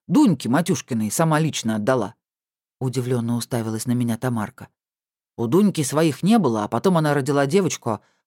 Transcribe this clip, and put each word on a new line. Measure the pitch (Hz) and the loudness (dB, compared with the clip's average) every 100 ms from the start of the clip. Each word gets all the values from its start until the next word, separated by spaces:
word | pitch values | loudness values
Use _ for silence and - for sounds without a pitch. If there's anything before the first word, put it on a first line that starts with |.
| - | 0
Дуньке | 208 285 151 113 | 4 4 2 0
Матюшкиной | 139 175 156 - 113 107 | 0 0 -2 -4 -4 -2
сама | - 165 151 | 0 2 2
лично | 156 - 113 110 | 0 -2 -4 -2
отдала", | 104 131 98 - _ _ _ _ _ - | 0 0 -2 -8 _ _ _ _ _ -8
удивленно | 131 131 123 123 117 120 | -6 -4 -2 -2 -2 -4
уставилась | 117 120 110 110 127 | -4 -4 -4 -4 -2
на | |
меня | 120 117 110 | -2 -2 -2
Тамарка. | 127 117 98 - 107 _ _ _ _ _ _ - | -4 -4 -6 -10 -20 _ _ _ _ _ _ -6
"У | 113 | 0
Дуньки | 156 208 160 | 2 2 0
своих | 139 143 165 131 | -2 2 0 2
не | 170 233 | 2 2
было, | 147 110 | 2 0
а | 104 | -2
потом | 117 190 170 | 0 2 2
она | 151 | 2
родила | 143 135 143 139 | 0 0 0 2
девочку, | 180 165 - 123 104 _ _ | 2 0 -2 -6 -6 _ _